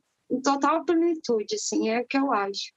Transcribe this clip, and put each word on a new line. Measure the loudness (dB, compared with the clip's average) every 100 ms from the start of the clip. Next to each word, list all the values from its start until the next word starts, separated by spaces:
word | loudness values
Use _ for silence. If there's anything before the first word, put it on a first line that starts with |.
| _ _ _ -2
total | 0 2 2 2 2
plenitude, | 2 2 0 -2 -2 -2 -6
assim, | -2 0 0
é | 0
o | -2
que | -2
eu | 0
acho. | 0 -2 -6 -10